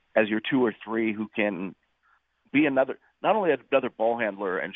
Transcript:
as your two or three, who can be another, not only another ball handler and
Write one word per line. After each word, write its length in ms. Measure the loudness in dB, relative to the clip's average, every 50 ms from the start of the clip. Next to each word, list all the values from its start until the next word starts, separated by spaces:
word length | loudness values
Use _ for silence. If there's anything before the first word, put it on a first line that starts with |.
| _ _ 0
as 140 | 0 2 2
your 100 | 0 -4 -2 0
two 160 | 0 2 2
or 80 | 2 0 -4 -8
three, 280 | -6 -4 -2 -2 -2
who 140 | -2 -4 -6 -6 -4
can 400 | -2 -2 -2 -2 -4 -6 -10 -10 _ _ _ _ _ _ _ _ _ _ _ _ _ _ _
be 140 | 0 2 2
another, 340 | 4 2 2 0 0 -2 -8 _ _ _ _
not 140 | 0 0 2
only 160 | 2 2 2
another 400 | 0 0 0 _ 0 0 0 -2
ball 260 | -2 -2 0 0 0 0
handler 380 | -2 -4 -4 -4 -4 -4 -2 -4
and 140 | -4 -4 -6